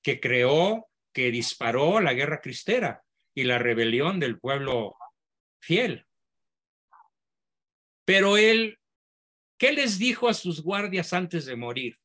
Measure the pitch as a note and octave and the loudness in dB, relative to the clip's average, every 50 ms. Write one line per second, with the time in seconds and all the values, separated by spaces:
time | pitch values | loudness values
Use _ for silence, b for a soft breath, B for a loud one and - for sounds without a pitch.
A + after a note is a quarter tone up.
0 | - C#3+ C3 B2 - B2+ B2+ B2 B2 C3 C#3+ D#3 F3 G3+ A3 A3+ A3 _ _ _ | -2 -4 -4 -4 -2 -2 0 2 4 4 4 4 2 2 0 -4 -6 _ _ _
1 | _ _ _ C3 B2+ B2 A#2 A#2+ A#2 - - - B2 A#2 A#2 C3 C#3+ E3 G3+ A3+ | _ _ _ -2 -2 -2 -2 -2 -4 -6 -6 -4 -4 -2 0 2 2 4 4 2
2 | F#3+ C#3+ B2+ B2+ C#3+ D3+ D3+ - - C3 B2 - - - G#3+ B3+ G#3+ C3+ G2+ - | 2 2 0 0 -2 -4 -6 -8 -10 -12 -12 -10 -4 -2 -2 -2 -2 -4 -6 -10
3 | _ _ _ _ _ _ _ C#3 C3 B2 B2 A#2+ A#2 A#2+ A#2 A2+ A2+ A2+ A2+ B2 | _ _ _ _ _ _ _ -4 -2 0 0 0 0 0 2 2 2 2 2 0
4 | C#3+ E3+ G3 F3+ C#3+ B2 G#2+ - - B2+ C#3 C#3 C#3 C3+ B2+ A#2+ A2 F#2+ - _ | 0 0 0 -2 -2 -4 -4 -6 -4 -4 -4 -2 -2 -2 -2 -2 -4 -6 -10 _
5 | - - _ _ _ _ _ _ _ _ _ _ - - D#3+ G#3+ B3+ G#3 G2 E2+ | -20 -20 _ _ _ _ _ _ _ _ _ _ -4 0 0 0 0 -2 -6 -10
6 | _ _ _ _ _ _ _ _ _ _ _ _ _ _ _ _ _ _ - - | _ _ _ _ _ _ _ _ _ _ _ _ _ _ _ _ _ _ -20 -20
7 | - _ _ _ _ _ _ _ _ _ _ _ _ _ _ _ _ _ _ _ | -20 _ _ _ _ _ _ _ _ _ _ _ _ _ _ _ _ _ _ _
8 | _ - F#3+ G3 G3 G3 G3+ G#3 G#3+ A3 A3+ A3+ A3+ G#3+ G#3+ _ _ _ _ _ | _ 4 4 6 6 6 6 6 6 6 6 4 2 -2 -6 _ _ _ _ _
9 | _ _ _ _ _ _ _ _ _ _ _ _ A#3+ C4+ D4 C#4+ C#4 A#3+ G3+ F#3 | _ _ _ _ _ _ _ _ _ _ _ _ 0 2 2 2 0 -2 0 0
10 | A3+ B3+ A3 - B3 A#3 G#3+ - - F3+ E3 D3+ D3+ E3+ G3 G3+ G#3 G3 F#3 F#3 | 0 -2 0 0 0 0 0 0 -4 -6 -8 -6 -6 -4 -4 -4 -4 -4 -4 -4
11 | E3 - F3+ F3+ F#3 E3+ E3+ E3 C#3 C3 B2+ A#2+ A#2+ A#2+ B2 B2+ B2+ A#2 - _ | -4 -2 -4 -4 -4 -4 -6 -8 -6 -6 -10 -8 -8 -6 -6 -6 -8 -8 -10 _